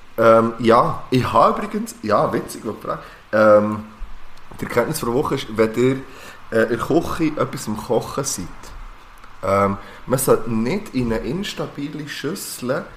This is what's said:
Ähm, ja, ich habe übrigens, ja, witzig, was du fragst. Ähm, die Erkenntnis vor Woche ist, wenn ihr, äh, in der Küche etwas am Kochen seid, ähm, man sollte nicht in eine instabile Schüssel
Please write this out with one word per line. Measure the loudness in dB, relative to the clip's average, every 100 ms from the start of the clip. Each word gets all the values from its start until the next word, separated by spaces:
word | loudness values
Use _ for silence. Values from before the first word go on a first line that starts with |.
| -10 4
Ähm, | 8 8 6 2
ja, | 4 6 4 -2 0
ich | 0 4
habe | 4 4 4
übrigens, | -4 -6 -6 -8
ja, | 0 2 2
witzig, | -2 -4 -8
was | -10 -8
du | -8
fragst. | -8 -10 -20 -2
Ähm, | 4 8 8 6 -2 -8 -12 -10 -10 -10 -12 -14 -10
die | -2
Erkenntnis | 0 0 -2
vor | -2
Woche | -2 -2 -4
ist, | -4 0
wenn | 0
ihr, | 2 2 0 -6 -16 -18 -18 -4
äh, | 0
in | 0
der | 0
Küche | 0 0 0 -2 -2 0
etwas | -4 -4 -6
am | -8
Kochen | -2 -2 -2 -4
seid, | -4 -6 -8 -12 -16 -14 -16 -18 -20 -20 -18 -8
ähm, | 0 2 2 0 -8 -16 -4
man | -2
sollte | 2 2 2
nicht | -2 0 -2 -4
in | -2 -2
eine | -2
instabile | -4 -6 -6 -8 -8 -8 -8 -8 -10
Schüssel | -8 -6 -6 -8 -8 -4 -4 -6